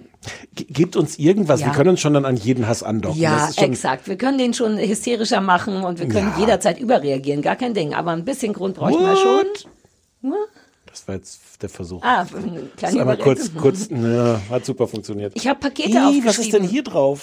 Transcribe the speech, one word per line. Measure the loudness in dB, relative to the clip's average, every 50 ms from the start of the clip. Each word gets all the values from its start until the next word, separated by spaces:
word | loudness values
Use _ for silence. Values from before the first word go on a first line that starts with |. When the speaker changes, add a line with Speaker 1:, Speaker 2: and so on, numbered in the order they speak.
| -20 -20 _ _ -18 -18 -18 -18 -18 -18 -14
Speaker 1:
Ge-, | -14 -12 -6
gebt | 0 0 0 2 2
uns | 0 -2 -2 -2 2
irgendwas, | 4 4 4 4 4 2 2 2
Speaker 2:
Ja. | 2 0
Speaker 1:
wir | 2
können | 4 4 4
uns | 4 4
schon | 2 2 2
dann | 2 2
an | 2 -2 0
jeden | 0 0 0 0 2 -2
Hass | -2 -2 -2
andocken. | -4 -2 -2 -2 -2 -2 0
Speaker 2:
Ja, | 0 2 2 2
Speaker 1:
Das | 0 0
ist | 0 0
schon | 0 0
Speaker 2:
exakt. | 0 0 -2 -2 -4 -4 -4 -8
Wir | -6 -4
können | -2 0 0 0
den | 0 0 0
schon | 0 0 0 0 0
hysterischer | 0 -2 -2 -2 -2 -2 -2 -2 0 0 0 0
machen | 2 2 2 2 0 -2 -4 -4 -4
und | -4 -4 -4
wir | -4 -2
können | 0 0 0 0 0
Speaker 1:
Ja. | 0
Speaker 2:
jederzeit | 2 2 2 2 2 0 -2 0
überreagieren. | 0 2 2 2 2 0 -2 -2 -2 -2 -2 0
Gar | 0 -2 -2
kein | -2 -2 -4 -2
Ding. | -2 -2 -2 -4
Aber | -4 -2 -2
ein | -4 -4 -4
bisschen | -6 -6 -4 -4 -4 -4
Grund | -4 -6 -6 -4
bräuchten | -2 0 0 2 2
wir | 4 4 4
Speaker 1:
What? | 4
Speaker 2:
schon. | 4 4 4 2 2 0 -4 -10 -12 -18 -20 _ _ _ _ _ _ _ _ _ -8 -6
What? | -4 -4 -6 -8 _ _ _ _ _ _ _
Speaker 1:
Das | -20 -20 -18 -12 -10
war | -10
jetzt | -10 -10 -14 -20 -20 _ -20 -20 -14 -14
der | -14
Versuch. | -12 -12 -12 -12 -10 -6 -2
Speaker 2:
Ah, | 0 0 0
eine | -2 -4
kleine | -8 -10 -10 -10 -10 -10 -12 -14 -12 -6
Speaker 1:
Das | -4 -2 0
ist | 0
einmal | 2 2 2 2
kurz, | 4 2 2 2 -2 -6
Speaker 2:
Überreaktion. | -4 2
Speaker 1:
kurz, | 2 2 2 2 -4 -6
ja, | -4 -2 0 2 2 2 2 2 2 0 -2 -2
hat | -4 -4 -2
super | -2 -2 -2 -2 -2
funktioniert. | -4 -8 -10 -8 -8 -6 -6 -6 -6
Speaker 2:
Ich | -4 -2 -2
hab | -2 -2
Pakete | -2 -6 -4 -4 -2 2
Speaker 1:
Ih, | 4 4
Speaker 2:
aufgeschrieben. | 6 6 4 4 4 2
Speaker 1:
was | 2 0
ist | 0 2 2
denn | 2 2
hier | 2 -2 -2 -4
drauf? | -2 0 2 2 2 2 0